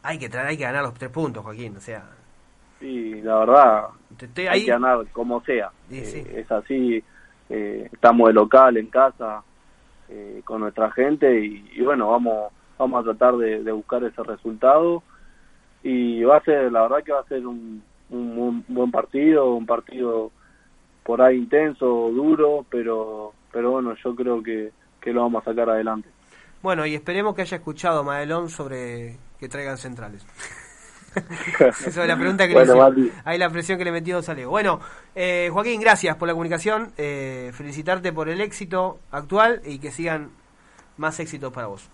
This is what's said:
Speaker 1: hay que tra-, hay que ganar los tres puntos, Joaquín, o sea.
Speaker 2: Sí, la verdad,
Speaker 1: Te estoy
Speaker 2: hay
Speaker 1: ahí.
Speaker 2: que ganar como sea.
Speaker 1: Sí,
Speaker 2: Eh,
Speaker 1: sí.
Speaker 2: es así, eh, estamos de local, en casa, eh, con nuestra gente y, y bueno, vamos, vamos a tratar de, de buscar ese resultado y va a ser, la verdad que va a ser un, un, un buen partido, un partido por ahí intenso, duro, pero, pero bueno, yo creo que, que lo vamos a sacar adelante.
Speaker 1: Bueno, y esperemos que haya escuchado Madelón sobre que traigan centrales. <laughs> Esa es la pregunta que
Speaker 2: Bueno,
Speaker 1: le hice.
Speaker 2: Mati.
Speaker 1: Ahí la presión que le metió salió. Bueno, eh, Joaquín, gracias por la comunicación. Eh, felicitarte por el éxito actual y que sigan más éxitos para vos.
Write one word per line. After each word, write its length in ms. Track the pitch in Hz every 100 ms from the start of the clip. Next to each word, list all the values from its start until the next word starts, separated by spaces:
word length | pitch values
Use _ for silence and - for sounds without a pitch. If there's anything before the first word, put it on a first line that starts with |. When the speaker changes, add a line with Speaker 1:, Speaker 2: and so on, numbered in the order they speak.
Speaker 1:
hay 160 | 143 160
que 100 | 120
tra-, 140 | 123 139
hay 100 | 151
que 80 |
ganar 180 | 127 139
los 120 | 135
tres 160 | 117 127
puntos, 340 | 139 151 113
Joaquín, 320 | 107 107 117 98
o 40 |
sea. 220 | 107 107 98 - _ _ _ _ _ _
Speaker 2:
Sí, 400 | 135 123 113 110
la 160 | 110 110
verdad, 460 | 110 139 127 107 107 - _ -
Speaker 1:
Te 100 | 123
estoy 200 | 147 185
Speaker 2:
hay 140 | 196
Speaker 1:
ahí. 40 | 208
Speaker 2:
que 40 |
ganar 340 | 120 127 120 107
como 300 | - 117 120
sea. 260 | - 123 92 _ -
Speaker 1:
Sí, 100 | 131
Speaker 2:
Eh, 60 |
Speaker 1:
sí. 200 | 127 - -
Speaker 2:
es 160 | 113 110
así, 500 | 110 - 135 123 113 _ _ _ _ _
eh, 400 | 110 104 107 110
estamos 360 | - 120 117 113
de 60 |
local, 420 | 107 107 131 131 117
en 100 | 110
casa, 540 | 127 135 - 113 107 _ _ _ _ _ _ -
eh, 340 | 104 104 104
con 160 | - 110
nuestra 300 | 107 107 110
gente 480 | 117 135 151 139 117
y, 300 | 107 104 -
y 80 | -
bueno, 280 | 127 139 107
vamos, 420 | 120 120 110 107 _ _ -
vamos 220 | 135 123
a 40 |
tratar 320 | 113 110 123 120
de, 260 | 113 110
de 80 | 110
buscar 300 | 107 - 123
ese 180 | 117 113
resultado 800 | 107 104 117 110 127 147 170 170 _ - - _ _ _ _ _
y 400 | 135 127 120 117
va 120 | 117 147
a 80 |
ser, 260 | - 147 127
la 100 | 117
verdad 200 | 113 143
que 80 | 147
va 80 | 139
a 40 | -
ser 180 | 135 123
un, 360 | 120 113 107 _ _ _
un, 280 | 123 120 117
un 260 | 120 120 -
buen 220 | 123 123
partido, 600 | - - 139 156 151 131
un 120 | 120 113
partido 640 | 117 - 127 123 113 110 _ _ _ _ _ _ _
por 180 | - 117
ahí 140 | 127 127
intenso, 480 | 117 147 156 131 127 120 117
duro, 520 | 120 151 156 151 147 127
pero, 640 | 123 113 110 110 107 107 _ _
pero 220 | 120 120
bueno, 220 | 131 123 110
yo 100 | 127
creo 260 | 120 123 117
que, 280 | 113 110 107 _ _ _
que 120 | 123
lo 100 | 120
vamos 200 | 120 113
a 80 | -
sacar 180 | 117 117
adelante. 380 | 110 113 107 - _ _ - - -
Speaker 1:
Bueno, 240 | 190 175 151
y 80 |
esperemos 400 | 151 151 185 214
que 80 | 196
haya 140 | 180 170
escuchado 480 | 165 147 175 156
Madelón 460 | 143 143 147 165 170
sobre 680 | 160 139 131 123 120 117 120 - -
que 80 | 131
traigan 300 | 143 139 131
centrales. 460 | 131 120 107 101 -
<laughs> 60 | - - - - - - - - 196
Esa 880 | - 165 - - 127 - - 165
es 60 | 170
la 80 | 165
pregunta 300 | 175 196 185
que 80 |
Speaker 2:
Bueno, 200 | 135 127
Speaker 1:
le 40 | 127
hice. 300 | 135 131 120
Speaker 2:
Mati. 120 | -
Speaker 1:
Ahí 140 | 156 175
la 100 | 175
presión 280 | 165 170 190
que 60 |
le 80 | 175
metió 300 | 170 165 180
salió. 280 | 165 147 123
Bueno, 300 | 196 202 156 - - _
eh, 340 | 190 180 175 175
Joaquín, 280 | 175 226 226
gracias 360 | 220 202 175 156
por 120 | 170
la 60 |
comunicación. 580 | 165 170 165 196 220 226 -
Eh, 520 | 147 143 131 127 123
felicitarte 580 | 120 143 143 156 185 180
por 160 | 156 156
el 120 | 175
éxito 580 | 208 - 190 185 185 - -
actual 520 | 143 143 196 226 233
y 140 | - 139
que 120 | 143
sigan 400 | - 165 156 147 _ _ _ _ _ _ -
más 220 | 156 156
éxitos 320 | 160 143 135
para 140 | 123 110
vos. 200 | 98 -